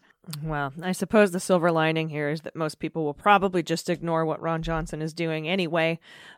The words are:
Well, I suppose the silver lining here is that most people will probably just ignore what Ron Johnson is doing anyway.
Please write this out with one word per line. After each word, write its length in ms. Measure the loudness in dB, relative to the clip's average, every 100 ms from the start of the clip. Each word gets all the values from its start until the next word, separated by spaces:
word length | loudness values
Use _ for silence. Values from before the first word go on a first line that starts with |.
| _ _ -14 -10
Well, 300 | -6 -4 -4 -6
I 80 | -6
suppose 400 | -4 2 4 4
the 80 | 2
silver 320 | 2 2 4
lining 380 | 2 2 0 -2
here 200 | -2 -2
is 120 | -4
that 120 | -6
most 260 | -6 -6 -6
people 260 | -8 -4 -4
will 80 |
probably 500 | 0 6 6 6 0
just 260 | 0 -2 -2
ignore 360 | -4 -2 0 0
what 160 | -2
Ron 200 | -2 -4
Johnson 400 | -2 -4 -4 -6
is 120 | -6
doing 340 | -4 -4 -2 -2
anyway. 520 | -2 0 2 2 0 -8 -20 -20